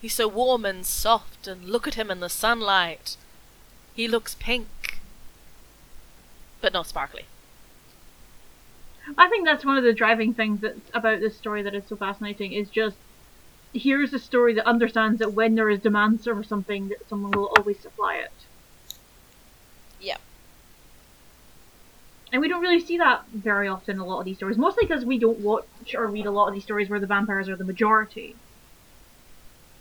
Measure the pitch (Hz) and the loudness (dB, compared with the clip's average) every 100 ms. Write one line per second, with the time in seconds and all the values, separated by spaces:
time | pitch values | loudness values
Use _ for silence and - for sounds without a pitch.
0 | 226 - 220 202 254 247 208 185 185 - | -6 -2 0 2 2 2 0 -6 -6 -2
1 | 214 226 - - - 185 180 226 302 220 | 2 2 0 -16 -16 -14 -4 -2 -2 -4
2 | 214 185 180 - 220 233 214 196 170 156 | -4 -4 -6 -2 0 0 4 4 2 -4
3 | - - - - - - - - - - | -12 -14 -16 -20 -20 -20 -20 -20 -20 -6
4 | 226 226 - - - 247 233 - - - | -2 -2 -4 -8 -4 -4 -4 -6 -4 -4
5 | - - - - - - - - - - | -8 -16 -18 -20 -20 -20 -20 -20 -20 -20
6 | - - - - - - 190 185 160 165 | -20 -20 -20 -20 -20 -4 -2 -2 -6 -8
7 | 139 - - - - - - - - - | -8 -10 -18 -20 -20 -20 -20 -20 -20 -20
8 | - - - - - - - - - - | -20 -20 -20 -20 -20 -20 -20 -20 -20 -18
9 | - 285 359 440 330 302 277 269 240 220 | -12 6 6 8 2 2 2 4 4 4
10 | 220 226 220 226 220 208 214 - - 233 | 4 4 2 0 0 0 -4 -8 -6 -2
11 | 220 214 208 214 - 208 202 202 196 208 | 0 2 -2 -4 -6 -4 -4 -6 -10 -8
12 | 196 202 208 202 202 196 202 - 220 202 | -6 -6 -8 -8 -6 -6 -4 -2 -2 -4
13 | - - - - - - - 254 277 277 | -20 -20 -20 -20 -20 -20 -12 -2 0 2
14 | 285 269 - 247 240 220 226 233 233 233 | 0 -4 0 4 4 4 2 2 2 2
15 | 220 220 214 202 226 220 214 202 220 208 | 0 2 0 2 2 4 2 2 2 2
16 | 214 220 240 208 208 208 190 202 196 202 | 4 2 0 -4 -4 -6 -4 -6 -6 -10
17 | - 208 202 202 202 - 202 202 - - | -8 -8 -2 -2 4 2 2 -4 -8 -4
18 | - 78 - - - - - - - - | -4 -4 -8 -16 -20 -20 -20 -20 -20 -20
19 | - - - - - - - - - - | -20 -20 -20 -20 -20 -20 -20 -20 -20 -16
20 | 196 - - - - - - - - - | -10 -10 -12 -20 -20 -20 -20 -20 -20 -20
21 | - - - - - - - - - - | -20 -20 -20 -20 -20 -20 -20 -20 -20 -20
22 | - - - 247 311 349 359 339 339 339 | -20 -20 -4 -2 0 0 2 2 2 2
23 | 320 - - 220 214 202 202 196 - 196 | 4 2 -2 -8 -2 0 0 -4 -6 -8
24 | 185 185 180 190 196 220 320 - 415 311 | -6 -6 -6 -8 -4 0 0 2 0 0
25 | 247 262 226 220 208 214 - - - - | 0 2 2 2 0 -2 -2 -20 -10 -4
26 | 226 208 208 202 208 202 - 208 196 208 | -4 -4 -2 2 2 0 -6 -4 -2 -2
27 | 196 202 208 196 190 185 185 185 214 220 | 0 0 0 -2 -4 -6 -6 0 4 4
28 | 214 - - - - - - - - - | 2 -8 -16 -18 -20 -20 -20 -20 -20 -20
29 | - - - - - - - - | -20 -20 -20 -20 -20 -20 -20 -20